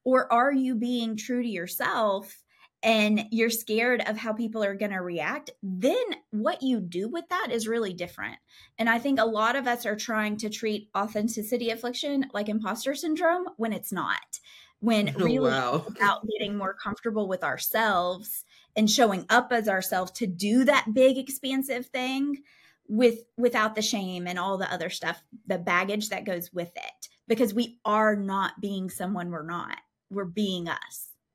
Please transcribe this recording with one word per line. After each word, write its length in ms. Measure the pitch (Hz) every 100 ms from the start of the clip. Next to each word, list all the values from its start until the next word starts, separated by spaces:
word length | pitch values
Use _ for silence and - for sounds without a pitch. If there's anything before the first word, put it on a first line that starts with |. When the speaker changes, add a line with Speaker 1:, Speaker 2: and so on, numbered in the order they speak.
Speaker 1:
Or 280 | 254 254 -
are 200 | 233 262
you 240 | 277 254 240
being 420 | 240 247 226 214
true 240 | - 247
to 60 | 240
yourself 920 | 190 175 - 269 190 214 196 208 - _ _ _ _
and 420 | 226 220 214 208 -
you're 180 | 226 226
scared 520 | 226 - 214 240 247 -
of 80 | 220
how 160 | 233
people 300 | 220 226 220
are 120 | 202 196
gonna 260 | 190 190
react? 480 | 180 170 151 285 294 -
Then 420 | 196 185 240 440 466 311 _
what 320 | 214 240 -
you 180 | 269 240
do 300 | 180 175 214
with 180 | 339 339
that 180 | 359 -
is 160 | 233 220
really 260 | 226 214 170
different. 420 | 175 - 101 - _ - - -
And 100 | 226
I 120 | 233
think 200 | 277 269
a 60 | 226
lot 300 | 214 220 269
of 100 | 254
us 220 | 240 233
are 80 | 214
trying 420 | - 220 214 208
to 120 | 214
treat 400 | 214 220 208 - 190
authenticity 760 | 214 214 214 220 208 240 226
affliction 540 | 226 240 247 302 277 269
like 160 | 208 214
imposter 460 | 214 208 233 269
syndrome 540 | 285 339 311 339 359 370 -
when 160 | 226
it's 180 | 214 -
not. 480 | 180 123 98 - - - - - _
When 360 | 214 220 185 135
Speaker 2:
<laughs> 40 |
Oh, 120 | 185
Speaker 1:
really 80 | 254
Speaker 2:
wow. 480 | 254 131 123 147 -
Speaker 1:
it's 80 | -
about 280 | 202 - 220
getting 300 | 214 208 202
more 160 | 190 196
comfortable 520 | 202 196 233 214 196
with 160 | 180
ourselves 1040 | 156 127 - 220 220 190 180 180 214 - - _ _ -
and 140 | 214
showing 360 | 214 233 190 -
up 220 | 233 -
as 160 | 240 214
ourselves 420 | 190 185 185 180
to 140 | - 220
do 380 | 175 202 240 262
that 280 | 269 220
big, 240 | 220 262 269
expansive 720 | 269 - 262 269 269 247 247
thing 560 | 254 254 262 277 277 - _ _ _ -
with, 320 | 214 247 226 - -
without 380 | 240 240 220 214
the 60 |
shame 460 | 214 208 190 180 180
and 100 | 180
all 200 | 185 190
the 140 | 190
other 180 | 180 170
stuff, 340 | - 165 - _ - -
the 100 | 185
baggage 520 | 175 175 190 208 208
that 160 | 185 196
goes 260 | 175 175
with 180 | 180 175 -
it, 340 | - - - _ -
because 260 | 220 240
we 260 | 202 233 - 208
are 300 | 214 214 208
not 460 | 196 196 190 -
being 280 | 202 196 185
someone 420 | - 185 196 175
we're 120 | 165 160
not. 340 | 170 - - - _ -
We're 160 | 196 190
being 420 | 175 208 180 170
us. 460 | - - - - - _